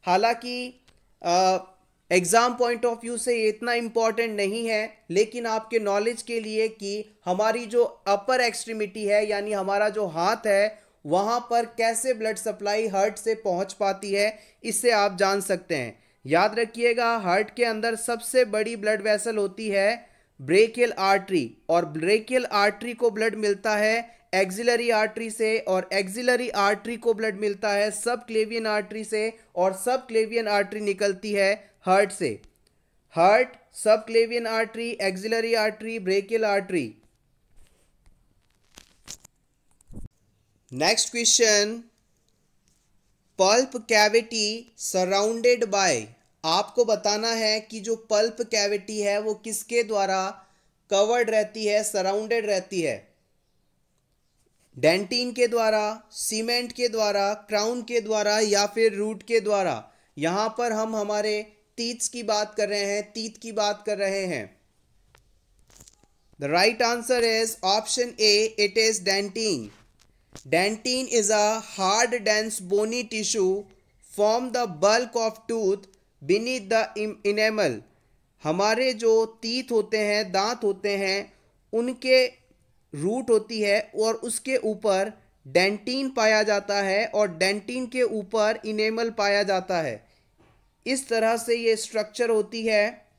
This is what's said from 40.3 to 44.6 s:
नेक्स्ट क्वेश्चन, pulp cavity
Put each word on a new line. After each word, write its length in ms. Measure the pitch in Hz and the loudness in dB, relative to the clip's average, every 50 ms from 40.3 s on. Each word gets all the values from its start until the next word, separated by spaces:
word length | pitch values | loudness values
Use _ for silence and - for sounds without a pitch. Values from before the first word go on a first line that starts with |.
| _ _ _ _ _ _ _ _ 127 | _ _ _ _ _ _ _ _ -6
नेक्स्ट 380 | 131 151 180 226 220 - - | -2 0 0 2 0 -2 -4
क्वेश्चन, 720 | - 240 233 220 - - 233 220 214 202 208 214 226 233 233 _ _ _ _ _ _ _ _ _ _ _ _ _ _ _ _ _ _ _ _ _ _ _ _ _ _ _ _ _ _ - | -4 -2 0 2 2 4 4 4 4 4 2 0 -4 -10 -12 _ _ _ _ _ _ _ _ _ _ _ _ _ _ _ _ _ _ _ _ _ _ _ _ _ _ _ _ _ _ 2
pulp 340 | 190 185 214 240 269 262 - 247 214 - | 4 4 6 4 2 0 -4 -12 -4 2
cavity 680 | 226 214 208 214 208 233 226 226 233 226 208 208 220 226 | 4 4 4 6 4 2 0 2 -4 -4 -4 -4 -4 -8